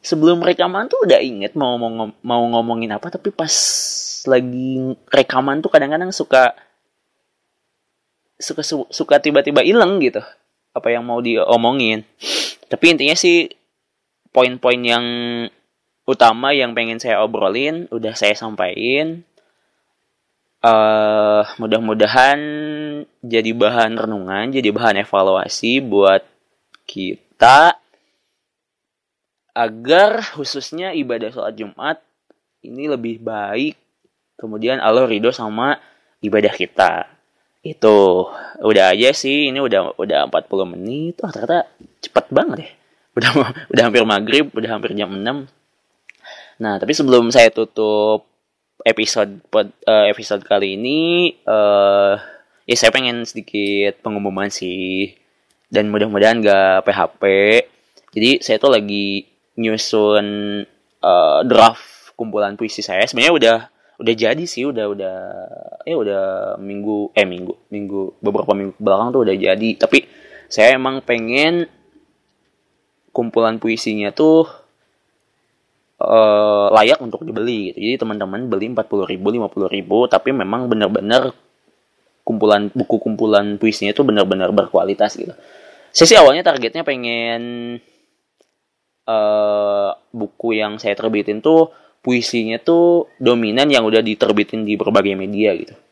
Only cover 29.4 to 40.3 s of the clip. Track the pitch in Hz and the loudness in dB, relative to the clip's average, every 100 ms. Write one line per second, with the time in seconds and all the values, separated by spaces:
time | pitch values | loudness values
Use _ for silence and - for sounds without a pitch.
29.4 | _ - 117 110 120 165 208 220 214 151 | _ -4 -4 -4 2 4 4 2 -6 -10
30.4 | 139 139 127 160 185 165 131 117 110 127 | -10 -10 -12 -10 -8 -6 -4 -6 -6 -8
31.4 | 104 107 104 - 135 156 _ _ _ _ | -10 -8 -14 -8 -8 -8 _ _ _ _
32.4 | _ _ 120 123 147 135 117 113 113 107 | _ _ -20 -12 -6 -6 -6 -8 -8 -8
33.4 | 101 107 147 - _ _ _ _ _ _ | -6 -6 -8 -10 _ _ _ _ _ _
34.4 | 110 107 113 131 110 113 127 107 117 127 | -14 -6 -4 0 2 2 2 0 -2 -2
35.4 | 110 107 131 147 _ _ _ _ 107 107 | -8 -4 -4 -4 _ _ _ _ -2 0
36.4 | 104 - 90 - 92 85 - _ _ _ | 0 -2 -8 2 2 2 -8 _ _ _
37.4 | _ _ 165 156 110 104 98 90 92 - | _ _ -16 0 6 6 6 4 0 -8
38.4 | - - 107 107 95 95 123 139 135 143 | -18 -4 2 4 4 4 2 2 -2 -2
39.4 | 143 131 135 101 90 - 98 76 67 | -2 -2 0 0 -2 -6 -2 -2 0